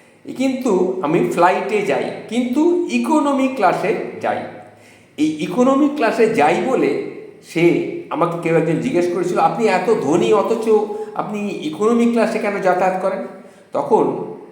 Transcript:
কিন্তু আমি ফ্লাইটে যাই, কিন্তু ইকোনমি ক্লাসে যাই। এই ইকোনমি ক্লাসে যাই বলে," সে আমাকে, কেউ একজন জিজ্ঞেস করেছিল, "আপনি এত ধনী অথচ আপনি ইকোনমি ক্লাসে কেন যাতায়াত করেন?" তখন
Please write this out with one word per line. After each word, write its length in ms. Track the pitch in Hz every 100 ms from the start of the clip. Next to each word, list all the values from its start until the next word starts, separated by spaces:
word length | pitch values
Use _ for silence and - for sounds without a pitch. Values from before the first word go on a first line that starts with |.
| _ _ - -
কিন্তু 640 | 262 247 240 180 180 -
আমি 260 | 151 170 -
ফ্লাইটে 500 | 175 180 - 208 214
যাই, 400 | 160 127 - - -
কিন্তু 580 | 226 247 262 339 349 -
ইকোনমি 560 | 240 240 311 285 269 262
ক্লাসে 640 | 254 185 - 185 - - -
যাই। 160 | 110 104 104 - - - - - _ -
এই 260 | 156 156
ইকোনমি 460 | 165 247 247 277 294 -
ক্লাসে 340 | 226 233 226
যাই 320 | - 147 175 254
বলে," 460 | 226 139 - - - - -
সে 480 | - 160 170 135 - - -
আমাকে, 280 | 139 165 -
কেউ 120 | 165 165
একজন 240 | 160 156
জিজ্ঞেস 340 | - 170 180
করেছিল, 260 | 190 175 180
"আপনি 280 | 160 165 214
এত 280 | 185 185 143
ধনী 320 | 135 170 220
অথচ 360 | 208 196 226 226 214 214 - - -
আপনি 320 | 208 208 202 -
ইকোনমি 500 | 151 156 214 233 233
ক্লাসে 280 | 233 208 214
কেন 180 | 208 196
যাতায়াত 440 | 185 180 190 185
করেন?" 260 | 190 208 240 - - - -
তখন 640 | - - 208 131 - - - -